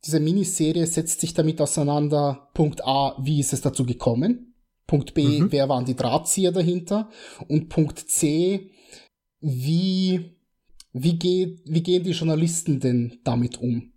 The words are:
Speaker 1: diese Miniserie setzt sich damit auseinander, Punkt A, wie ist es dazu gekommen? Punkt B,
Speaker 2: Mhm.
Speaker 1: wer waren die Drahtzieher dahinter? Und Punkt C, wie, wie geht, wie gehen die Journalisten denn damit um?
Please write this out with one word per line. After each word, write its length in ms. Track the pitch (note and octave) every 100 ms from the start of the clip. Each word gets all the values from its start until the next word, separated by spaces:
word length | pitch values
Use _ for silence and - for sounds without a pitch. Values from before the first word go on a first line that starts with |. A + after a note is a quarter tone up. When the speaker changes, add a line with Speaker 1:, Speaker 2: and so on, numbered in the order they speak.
Speaker 1:
diese 160 | - D#3
Miniserie 640 | D3+ F#3+ F#3 - D#3 E3 E3
setzt 340 | - E3 -
sich 140 | E3
damit 260 | - D#3 D#3+
auseinander, 880 | D3 - C#3+ D3 D3 D3 C#3+ C3+ _
Punkt 300 | - D#3 -
A, 320 | - C3+ C#3 -
wie 180 | C#3 D3+
ist 120 | C3+
es 80 | C3+
dazu 240 | C#3+ -
gekommen? 720 | B2 A#2+ - A#2 E3+ B3 - _ _ _ -
Punkt 280 | D3 -
B, 260 | - C#3 D3
Speaker 2:
Mhm. 120 | F#3
Speaker 1:
wer 160 | D3 C3+
waren 180 | C3 B2
die 100 | B2+
Drahtzieher 560 | B2+ C#3 E3 - F#3
dahinter? 560 | F3+ E3+ F3 E3+ G3+ G#3+ - - - -
Und 220 | D3+ -
Punkt 280 | - D3+ -
C, 720 | - - D#3 D#3 F3+ G3 F#3+ _ _ - - _ _ _
wie, 960 | D#3 B2+ C3 E3 F#3+ F#3 F#3 F#3 E3+ _ _ _ _ - -
wie 260 | B2+ C#3+ E3+
geht, 440 | F3+ F3+ F#3 -
wie 180 | - D#3+
gehen 220 | E3+ F3+
die 60 | F3
Journalisten 680 | E3 E3 D#3 E3 E3 - C#3
denn 380 | B2+ B2 A#2+ -
damit 360 | - A#2 A#2+ -
um? 320 | B2+ A#2+ -